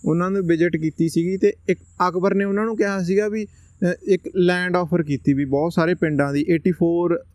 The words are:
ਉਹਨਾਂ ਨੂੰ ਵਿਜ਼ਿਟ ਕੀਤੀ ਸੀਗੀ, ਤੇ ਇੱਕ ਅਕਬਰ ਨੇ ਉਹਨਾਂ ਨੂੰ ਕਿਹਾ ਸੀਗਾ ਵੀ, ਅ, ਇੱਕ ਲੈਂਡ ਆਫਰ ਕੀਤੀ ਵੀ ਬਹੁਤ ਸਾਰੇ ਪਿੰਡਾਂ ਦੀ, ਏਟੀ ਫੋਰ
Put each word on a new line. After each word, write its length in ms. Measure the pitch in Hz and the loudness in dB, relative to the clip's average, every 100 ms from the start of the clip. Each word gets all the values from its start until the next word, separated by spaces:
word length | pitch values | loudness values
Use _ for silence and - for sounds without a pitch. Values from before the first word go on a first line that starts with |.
| - | 0
ਉਹਨਾਂ 260 | 165 180 | -2 0
ਨੂੰ 100 | 196 | -2
ਵਿਜ਼ਿਟ 360 | 175 165 170 165 | 0 2 2 0
ਕੀਤੀ 320 | 156 - 165 | -4 0 0
ਸੀਗੀ, 280 | 170 170 190 | 0 -2 0
ਤੇ 160 | 202 - - | 0 0 -4
ਇੱਕ 100 | 175 - - 180 | -4 -6 -2 -2
ਅਕਬਰ 260 | 180 190 196 | 0 0 0
ਨੇ 80 | |
ਉਹਨਾਂ 220 | 202 196 226 | 0 -2 -2
ਨੂੰ 120 | 214 | -2
ਕਿਹਾ 260 | 202 196 | -2 -2
ਸੀਗਾ 240 | 175 196 214 | 0 0 0
ਵੀ, 180 | 214 208 | -4 -8
ਅ, 500 | - - _ 180 180 | -14 -20 _ -2 -2
ਇੱਕ 260 | - 185 - 185 | 0 -2 0 0
ਲੈਂਡ 400 | 175 180 180 180 | 2 2 0 -2
ਆਫਰ 280 | 170 170 | 0 -2
ਕੀਤੀ 300 | 151 139 - | 0 -2 0
ਵੀ 120 | 139 139 | 0 0
ਬਹੁਤ 280 | 139 165 | 0 0
ਸਾਰੇ 200 | 175 165 | 0 0
ਪਿੰਡਾਂ 400 | 180 160 147 143 | 0 0 0 0
ਦੀ, 120 | 143 147 | 0 0
ਏਟੀ 220 | 165 185 | 0 0
ਫੋਰ 520 | 170 170 170 170 170 - | 0 0 0 0 -2 -6